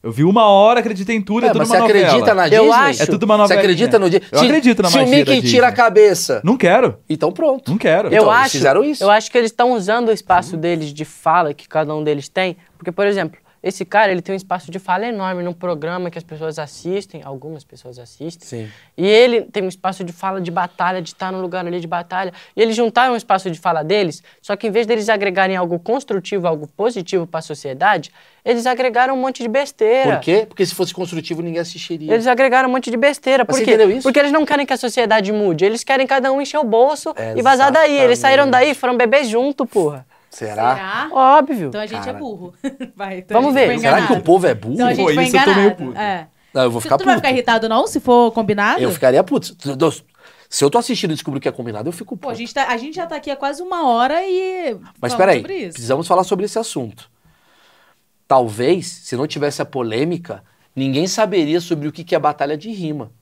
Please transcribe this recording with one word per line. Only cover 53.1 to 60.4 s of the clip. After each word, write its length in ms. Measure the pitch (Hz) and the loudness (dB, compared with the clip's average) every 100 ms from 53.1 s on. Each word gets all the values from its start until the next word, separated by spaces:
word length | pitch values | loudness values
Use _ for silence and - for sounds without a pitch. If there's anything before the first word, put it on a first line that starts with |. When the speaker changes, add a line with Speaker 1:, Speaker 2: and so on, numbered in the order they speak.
| 302 | -10
Speaker 4:
aqui 140 | 302 | -10
há 60 | 277 | -8
quase 260 | 285 285 | -8 -8
uma 260 | 359 359 285 | -8 -4 -2
hora 320 | 233 254 320 | 0 0 -2
e 540 | 381 370 381 370 320 202 - _ | -2 -4 -4 -6 -8 -10 -16 _
Speaker 2:
Mas 120 | - | -6
Speaker 4:
falando 60 | 240 | 2
Speaker 2:
peraí, 220 | 190 165 | 2 2
Speaker 4:
sobre 140 | - 381 | -2 -10
isso. 160 | 196 | -10
Speaker 2:
precisamos 340 | 160 117 135 170 | -12 -4 -4 0
falar 180 | 180 | 0
sobre 200 | 185 196 202 | 0 -4 -4
esse 120 | 220 | -6
assunto. 520 | 226 - 117 - - _ _ _ _ _ _ _ _ _ _ _ _ | -6 -8 -10 -14 -20 _ _ _ _ _ _ _ _ _ _ _ _
Talvez, 600 | 131 120 107 127 180 - | 0 0 -2 -2 -2 -4
se 300 | - - 123 | -16 -10 -8
não 100 | 151 | -6
tivesse 340 | - 147 143 | -4 -6 -4
a 40 | |
polêmica, 760 | 139 135 117 110 156 175 170 101 | -8 -6 -4 -2 -4 -4 -10 -16